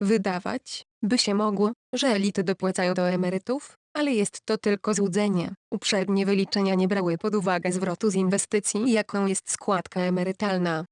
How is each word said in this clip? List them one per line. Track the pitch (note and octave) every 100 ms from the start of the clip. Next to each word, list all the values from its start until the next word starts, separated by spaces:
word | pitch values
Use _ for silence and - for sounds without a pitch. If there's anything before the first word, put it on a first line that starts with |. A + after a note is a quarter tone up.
Wydawać | G3 A3 G3 F3+ - B3+ - - - _
by | G#3 B3
się | -
mogło, | G3+ G#3+ G3 G#3 A#3 _
że | - C#4
elity | G3+ G3 G3+
dopłacają | F#3 F#3+ F#3+ F#3 F3+
do | F#3 F3+
emerytów, | F#3 F3+ F#3 - C4 - - _ D4+
ale | D4
jest | A#3 G3+ -
to | - A3
tylko | - G3+ -
złudzenie. | G3+ G3+ F3+ G#3 F#3 E3+ F#3+ _
Uprzednie | G#3+ - G#3 F#3+ G3 G3
wyliczenia | G3 G3 G#3 F#3+
nie | F#3+ F#3
brały | G3 F3+ E3
pod | G#3+
uwagę | G#3 F#3+ F3 F3+
zwrotu | F3+ F#3+ F3 A3
z |
inwestycji, | F#3+ F#3+ G3 - G#3+ - G#3 B3+
jaką | A3 G#3 G3+ G3
jest | F#3+ -
składka | - - F#3+ - -
emerytalna. | F3+ F3+ F3+ F#3+ G#3 F#3 F3 D#3+ E3+